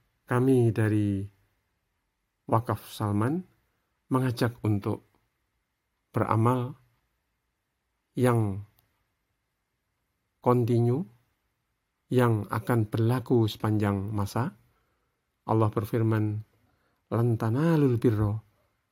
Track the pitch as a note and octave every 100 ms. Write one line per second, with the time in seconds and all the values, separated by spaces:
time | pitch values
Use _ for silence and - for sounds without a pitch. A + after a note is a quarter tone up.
0 | _ _ - B2 C3 C3 A#2 A2 G#2+ G#2+
1 | G2+ G2 G2 _ _ _ _ _ _ _
2 | _ _ _ _ - A#2 A#2+ G#2+ - -
3 | G#2+ G#2 A#2 E3+ - _ _ _ _ _
4 | - C3 C3 A#2+ A#2+ A#2+ G#2+ G2+ A2 G#2
5 | _ _ _ _ _ _ _ _ _ _
6 | _ A#2+ - A2 A#2 B2+ B2 - _ _
7 | _ _ _ _ _ _ _ _ _ _
8 | _ - B2 A#2 G#2 G2 G#2 _ _ _
9 | _ _ _ _ _ _ _ _ _ _
10 | _ _ _ _ B2+ B2 A#2 A#2 A#2+ C3
11 | G3 - _ _ _ _ _ _ _ _
12 | - B2+ A#2+ A2 G2 A2 - A#2 G#2+ A2+
13 | A2+ B2+ A#2 B2 A2 - A2 G#2+ G#2 G2
14 | G2 G#2+ G2 A2+ C#3+ - _ _ _ _
15 | _ _ _ _ - A2 A2 A2+ G#2+ A#2+
16 | A2+ A2 G#2+ G#2 G#2+ _ _ _ _ _
17 | - G#2+ A#2+ A2+ A2+ A#2+ E3 D#3+ C#3 A#2
18 | B2+ G#2 G#2+ G#2+ - _ _ _ _